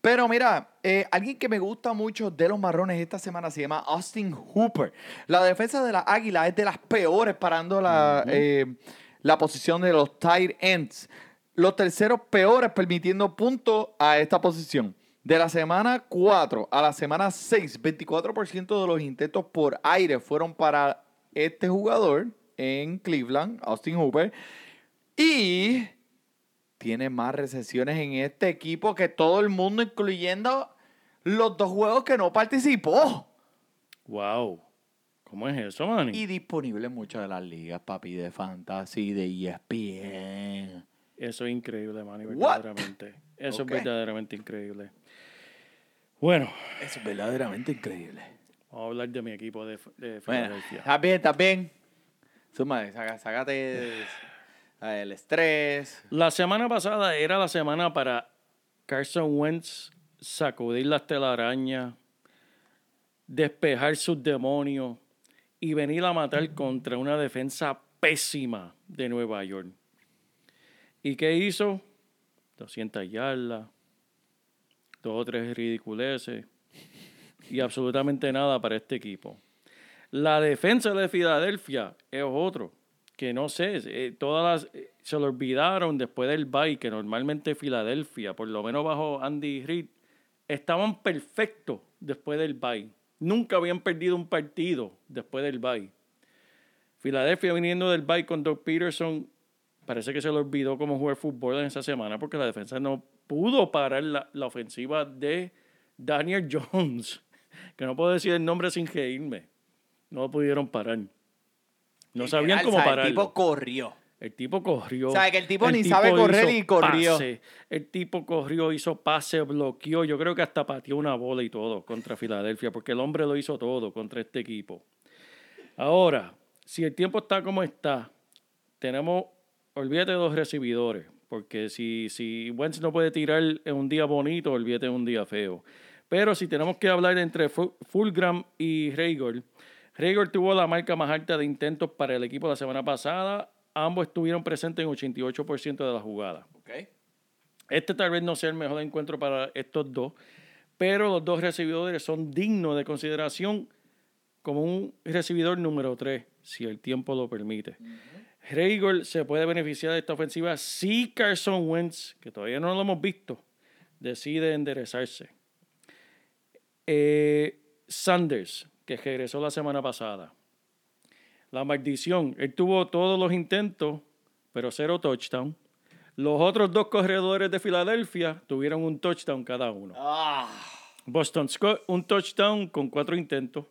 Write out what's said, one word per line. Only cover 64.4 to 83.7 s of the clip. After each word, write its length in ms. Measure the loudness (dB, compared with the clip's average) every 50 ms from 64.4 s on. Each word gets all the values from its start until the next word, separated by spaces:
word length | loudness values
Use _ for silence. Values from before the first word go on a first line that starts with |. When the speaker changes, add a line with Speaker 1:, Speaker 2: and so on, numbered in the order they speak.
| 0 0 0 0 -2 -2 -4 -4 -4 -6 -8 -12 _ _ _ _ _ _ _ _ _ _ _ _
Speaker 2:
y 160 | -4 -2 0
venir 300 | 0 0 0 0 2 2
a 80 | 2
matar 420 | 2 2 0 0 0 0 -2 -2 -4
contra 440 | -4 -4 -2 -4 -4 -4 -4 -4 -4
una 180 | -2 -2 0
defensa 640 | 0 0 -2 -2 -4 -6 -6 -4 -4 -4 -4 -4 -6 _ _ _ _
pésima 800 | 2 2 2 2 -2 -4 -4 -6 -4 -6 -6 -8 -10 -16 -20 _ _
de 220 | _ -10 -8 -6 -4
Nueva 340 | -4 -4 -4 -4 -4 -6
York. 280 | -6 -8 -10 -12 -12 -14 -20 _ _ _ _ _ _ _ _ _ _ _ _ _ _ _ _ _ _ _ _ _ _ _ _ _
¿Y 140 | _ -6 -2
qué 200 | 0 2 2 2
hizo? 440 | 2 2 0 0 0 -2 -2 -2 -4 -8 _ _ _ _ _ _ _ _ _ _ _ _ _ _
Doscientas 540 | _ -20 -16 -10 -10 -10 -8 -6 -8 -10 -8
yardas, 560 | -8 -6 -4 -4 -4 -4 -6 -6 -8 -10 -12 -16 _ _ _ _ _ _ _ _ _ _ _ _ _ _ _ _ _ _ _ _ _ _ _ _ -20 _
dos 180 | _ -8 -6 -6
o 40 | -6
tres 320 | -6 -6 -6 -6 -6 -6
ridiculeces 920 | -6 -4 -4 -4 -6 -8 -10 -8 -6 -4 -4 -6 -6 -8 -10 -12 -12 -14 _ _ _ _ _ _ -20 -20 -20 _ -20 -20 -20 -20 -20 -20 -20 _ _ -16 -8
y 80 | -4 -2
absolutamente 760 | -2 -2 -2 -2 -4 0 0 0 0 0 0 0 -2 -2
nada 280 | 0 0 0 2 0 0
para 160 | 0 -2 -2
este 180 | -4 -4 _ -8
equipo. 420 | -8 -8 -10 -14 -14 -16 -18 -18 -18 _ _ _ _ _ _ _ _ -20 -20 -20 -20 -20 _
La 280 | -4 0 2 4 4 4
defensa 540 | 4 2 2 2 2 4 4 4 2 0 0
de 140 | 0 0 0
Filadelfia 880 | 0 2 2 4 2 2 2 0 -2 -6 -8 -6 -6 -6 -6 -6 -10 _ _ _
es 100 | -6 -6 -4
otro, 480 | -2 -2 -2 -2 -2 -4 -6 -12 -12 _ _ _ _ _ _ _ _ _
que 160 | -8 -6 -4 -4
no 140 | -4 -4 -4
sé, 320 | -2 -4 -4 -2